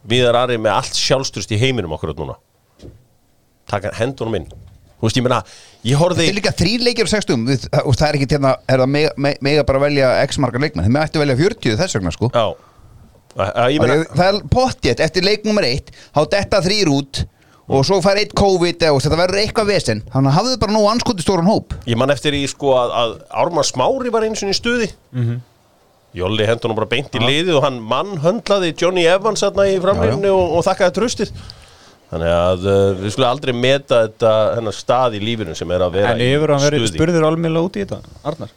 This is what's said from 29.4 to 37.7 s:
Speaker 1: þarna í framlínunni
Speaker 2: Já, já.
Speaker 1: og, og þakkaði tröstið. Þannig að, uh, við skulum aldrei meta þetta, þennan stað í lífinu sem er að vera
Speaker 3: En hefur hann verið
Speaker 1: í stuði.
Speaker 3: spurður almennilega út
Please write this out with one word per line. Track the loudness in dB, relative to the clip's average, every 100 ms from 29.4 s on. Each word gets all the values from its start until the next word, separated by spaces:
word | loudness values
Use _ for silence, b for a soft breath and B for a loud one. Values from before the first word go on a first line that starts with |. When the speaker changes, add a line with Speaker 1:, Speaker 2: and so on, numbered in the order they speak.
Speaker 1:
þarna | 0 2 2
í | 2
framlínunni | 0 0 0 0 2
Speaker 2:
Já, |
já. | 2
Speaker 1:
og, | 2 0
og |
þakkaði | 0 0 0 0
tröstið. | -4 -4 -6 B B B B B B B _
Þannig | -4 0
að, | 2 2 0 2
uh, | 2 2 0
við | -4 0
skulum | 0
aldrei | 0 -4 0
meta | 0 0 2 2 2
þetta, | 0 2 4 2 0
þennan | -4 -6
stað | -2 2 2 -2
í | -6
lífinu | -4 -6 -8
sem | -2
er | 2
að | 2 2
vera | 0
Speaker 3:
En | 2
hefur | 2 2 2
hann | 2
verið | 2 2 -2
Speaker 1:
í |
stuði. | 0
Speaker 3:
spurður | 0 2 2
almennilega | 0 -2 -2
út | -2